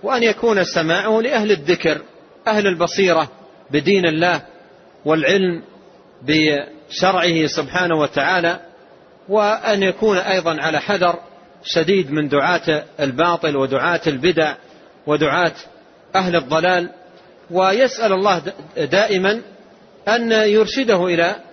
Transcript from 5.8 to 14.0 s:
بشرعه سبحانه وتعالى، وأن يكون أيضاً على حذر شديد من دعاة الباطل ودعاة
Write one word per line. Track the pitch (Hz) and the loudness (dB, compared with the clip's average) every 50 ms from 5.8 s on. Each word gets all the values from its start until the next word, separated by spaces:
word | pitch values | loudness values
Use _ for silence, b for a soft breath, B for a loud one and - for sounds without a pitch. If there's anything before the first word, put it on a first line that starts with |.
| - - - - - - _ - | -20 -20 -20 -20 -20 -20 _ -12
بشرعه | - 131 156 156 156 156 147 143 - - - - - - - - 180 185 190 180 165 175 165 165 156 | -4 0 0 2 2 2 0 -2 -4 -10 -18 -20 -20 -16 -4 0 0 0 2 2 0 0 0 0 0
سبحانه | 143 - 165 147 131 - 180 180 175 165 | -2 -2 -6 -6 -4 -4 -2 -2 0 0
وتعالى، | 156 147 139 - 147 139 160 185 180 170 170 175 - - - - - - - - - - _ - _ - - | 0 0 -2 -2 -2 -2 0 0 0 0 -2 -4 -4 -10 -20 -20 -20 -20 -20 -20 -20 -20 _ -20 _ -8 -2
وأن | 196 214 208 208 220 220 - 226 208 202 196 | 0 0 2 2 0 -2 -2 -2 0 0 0
يكون | 190 180 - 214 220 202 | -2 -2 0 0 2 2
أيضاً | 180 190 208 190 185 165 165 160 151 | 0 0 0 -2 -2 -2 -2 -4 -2
على | 143 160 156 147 | -4 -2 -2 -4
حذر | - - 202 185 180 175 170 170 - - - - - - - - - | -2 -2 -2 0 2 0 0 -2 -10 -20 -20 -20 -20 -20 -20 -20 -12
شديد | - - 170 160 160 202 196 175 135 | -4 -2 0 2 2 2 0 0 0
من | 147 156 151 | -2 -2 -2
دعاة | 139 143 143 135 165 180 165 - 165 156 151 - - - - | 0 0 0 2 2 0 0 0 -2 -2 -2 -4 -10 -6 -4
الباطل | 147 139 123 127 165 175 170 165 - 156 143 | -4 -4 0 0 0 0 0 0 -2 -2 0
ودعاة | 139 135 131 135 131 131 170 175 165 | 0 -2 0 0 0 0 0 -2 0